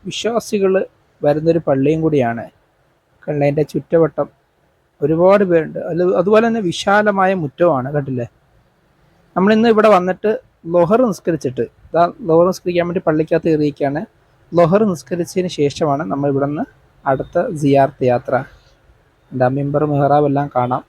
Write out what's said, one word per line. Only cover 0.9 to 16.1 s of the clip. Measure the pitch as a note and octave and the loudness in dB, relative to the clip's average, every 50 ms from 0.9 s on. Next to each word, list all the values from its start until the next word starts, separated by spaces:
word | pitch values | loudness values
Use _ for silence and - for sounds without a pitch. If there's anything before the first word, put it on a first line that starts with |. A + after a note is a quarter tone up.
| _ _ _ _ _ _ - | _ _ _ _ _ _ 0
വരുന്നൊരു | D3 D3 D#3 D#3 E3 E3 E3 D#3 | 0 0 2 0 0 0 0 0
പള്ളിയും | - C#3+ C3+ C3+ C#3+ D#3+ D#3+ D#3+ | 0 0 0 2 0 0 0 0
കൂടിയാണ്. | D#3+ D3+ C#3+ B2 A#2 A#2 A#2 G#2+ - _ _ _ _ _ _ _ _ _ _ _ _ _ _ - | 0 0 0 0 0 -4 -6 -10 -14 _ _ _ _ _ _ _ _ _ _ _ _ _ _ -10
കണ്ടില്ലേ, | - D#3 D3 C#3+ C#3+ | -6 -2 0 0 0
അതിൻ്റെ | C#3+ D#3 D3+ - | 0 0 -4 -2
ചുറ്റുവട്ടം | - D#3 C#3 _ - E3 E3 D3 _ - D3 - _ _ _ _ _ _ _ _ _ _ _ _ _ _ D3 | -4 -8 -6 _ 2 2 2 2 _ -4 -8 -8 _ _ _ _ _ _ _ _ _ _ _ _ _ _ -2
ഒരുപാട് | C#3+ D#3+ E3 F3 F#3 G3 G3+ G#3 F3+ | -2 0 4 4 4 4 4 4 2
പേരുണ്ട്. | E3+ E3 D#3 D3+ D3+ - - - | 2 0 0 -2 -8 -10 -8 -6
അത്, | E3 E3 F3+ F3+ G3 G3 | -2 -2 0 0 0 0
അതുപോലെ | F3 F#3+ G#3+ G#3+ A3+ A#3 | 2 2 2 2 2 2
തന്നെ | A3+ A#3 G#3 F3 | -2 -2 -4 -4
വിശാലമായ | D#3+ - - G#3 G3 G#3 G#3+ G#3+ G3+ F#3+ F#3+ F#3 G3 F#3 | -6 -4 -2 0 2 2 2 2 0 2 0 0 0 -2
മുറ്റമാണ്. | D#3+ C3 _ - E3+ F3 D#3 C3 B2 C3+ D3+ | -4 -8 _ 2 2 2 2 0 -2 -4 -4
കണ്ടില്ലേ, | D3 C#3 C#3 C3 B2 A#2+ - _ _ _ _ _ _ _ _ _ _ _ _ _ _ _ _ _ _ _ _ _ | -4 -4 -4 -6 -6 -8 -8 _ _ _ _ _ _ _ _ _ _ _ _ _ _ _ _ _ _ _ _ _
നമ്മളിന്ന് | F3+ F#3 G3+ A3 A3 A3 A#3+ A3 | 0 2 2 2 2 4 2 2
ഇവിടെ | G#3 G#3+ A3 G#3 | 4 4 4 4
വന്നിട്ട് | F3+ F3+ F#3 F#3 - - G#3 A3 - _ _ _ _ _ E3 E3 | 4 2 0 -4 -2 -2 -4 -4 -4 _ _ _ _ _ -2 2
ളുഹർ | F3 F3 E3 G#3+ A#3 B3+ A#3 | 2 2 4 4 2 2 0
നിസ്കരിച്ചിട്ട്, | F3 - _ - E3 D3+ - C#3 B2+ C#3+ D#3 D3+ _ _ _ - - | -2 -4 _ -4 -4 -2 -4 -6 -4 -4 -6 -6 _ _ _ -4 0
ദാ | D#3 E3+ F3 E3 - - E3+ | 0 0 0 -2 -8 -2 0
ളുഹർ | D#3+ E3 F3 F#3 | 2 4 4 2
നിസ്കരിക്കാൻ | F3+ - _ F#3 F3 E3+ E3+ F3 | 0 -4 _ -4 -2 -2 -2 -2
വേണ്ടി | F3 F3 - E3+ | -4 -4 -2 -2
പള്ളിക്കകത്ത് | D#3 D3+ D#3 D#3+ F3 E3 - F3 | 0 0 0 0 -2 -2 0 0
കയറിയിരിക്കുകയാണ്. | D#3+ D3+ D3+ D3 C#3+ - D3+ C#3 C#3 D3+ G#3+ - _ _ _ _ _ _ _ _ - E3+ | 0 0 0 -2 -2 -4 -4 -4 -4 -6 -8 -10 _ _ _ _ _ _ _ _ 2 2
ളുഹർ | F3 D#3 F#3 G#3 A3+ G#3 | 2 4 4 2 2 0
നിസ്കരിച്ചതിന് | F3+ D3+ - - F#3 E3+ F3 D#3+ - F#3+ F3+ F3+ - - | -2 -4 -6 -8 -6 -6 -6 -6 -4 -4 -4 -4 -2 -2
ശേഷമാണ് | D3 C#3+ - - F3 D3+ C#3 C#3 D#3+ - | -2 -2 0 -2 -2 -2 -2 -2 -4 -6